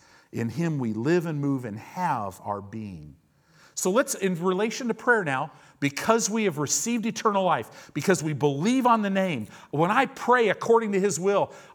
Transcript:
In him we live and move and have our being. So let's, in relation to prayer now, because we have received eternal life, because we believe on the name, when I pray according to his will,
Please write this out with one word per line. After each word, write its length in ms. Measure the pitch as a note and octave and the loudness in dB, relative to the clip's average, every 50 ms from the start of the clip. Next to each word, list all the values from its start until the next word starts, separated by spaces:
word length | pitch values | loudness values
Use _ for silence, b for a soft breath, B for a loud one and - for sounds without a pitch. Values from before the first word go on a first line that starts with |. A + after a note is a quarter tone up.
| b b b b b b | b b b b b b
In 200 | - A2+ A#2 A2+ | -6 -6 -6 -4
him 280 | A#2 C#3+ E3+ E3 D#3 C#3 | -4 -2 -2 -2 -2 -2
we 140 | B2 A2+ G#2+ | -2 -4 -2
live 340 | G#2+ A#2 D3 F3 F3+ D#3+ | -2 0 0 0 0 0
and 140 | E3+ D#3 C#3+ | -2 -4 -2
move 240 | C#3+ C#3+ C#3 B2+ B2 | -2 -2 -2 -2 -4
and 120 | A2 G2+ | -8 -10
have 640 | A2 - - - F3 F3+ E3 C#3 A#2 G2+ F#2+ F2+ - - | -12 -14 -12 -8 -4 -2 -2 -2 -2 -4 -6 -8 -10 -8
our 180 | G#2+ G2+ G2+ G2+ | -8 -6 -6 -8
being. 540 | G2 G#2+ A2 G#2+ G2+ F#2 D#2 D2+ D2 C#2 - _ b b b b b b b b b b | -10 -12 -12 -12 -12 -12 -14 -16 -18 -20 -20 _ b b b b b b b b b b
So 160 | - - F#3 | -4 -2 0
let's, 240 | F#3+ B3 - - - | 2 2 0 0 -2
in 260 | - G3 F#3+ F#3 D#3 F3 | -2 -2 -2 -2 0 0
relation 460 | F#3+ F#3 F#3 G#3+ A#3 - - C4 A3+ | 0 0 0 -2 -2 -4 -4 -4 -6
to 60 | - | -6
prayer 300 | - - B3 A#3 G#3+ F3+ | -2 2 2 2 2 2
now, 260 | D3 C3+ C3 D#3 D3+ B B B B B _ | 0 -2 -4 -4 -6 B B B B B _
because 500 | C#3+ C#3 - - - - A3+ A#3 G3 F#3+ | -4 -2 -2 0 2 2 4 4 2 0
we 140 | G#3+ A3+ G#3+ | 0 0 0
have 140 | F#3+ C#3 D3 | 0 0 -2
received 480 | D3 C3+ - - - A3+ A#3+ A#3 G3+ | -2 -2 -2 -2 -2 -2 -2 -2 -2
eternal 360 | A3+ A3 - - A3 G3+ G3 F#3+ | -4 -4 -2 0 0 2 2 2
life, 480 | F3 D#3 B2+ A2+ - - - - - - | 2 2 0 -2 -6 -14 -20 -20 -10 -8
because 280 | D3+ C#3+ G3 F3+ D3+ D3+ | -2 2 2 2 2 0
we 100 | D#3+ D3+ | -2 -2
believe 540 | A#2 D3 D3 C#3 C#3 E3+ A3+ B3+ C4+ A#3 | 0 0 0 0 0 0 2 2 2 4
on 160 | B3 A3+ A3 G#3 | 4 4 2 2
the 80 | G3 | 0
name, 380 | G3 F#3+ F#3+ F#3 D#3 A#2 G#2+ B B B B B | 0 0 0 -2 -2 -4 -6 B B B B B
when 200 | - C#3+ E3 F#3 | 0 2 2 4
I 160 | G#3+ C4 C4+ | 4 2 2
pray 440 | C4+ - - - A#3+ B3 B3 A#3 F#3+ | 0 -2 -2 2 4 4 6 6 4
according 420 | E3 - - - A#3 A3+ A3+ G#3 G3+ | 2 0 2 4 4 4 4 2 0
to 80 | F#3 | 2
his 180 | F#3+ G3+ D3 D3+ | 2 0 0 0
will, 340 | F3+ G3 G3+ F#3 C#3 B B B B B | 0 2 2 2 0 B B B B B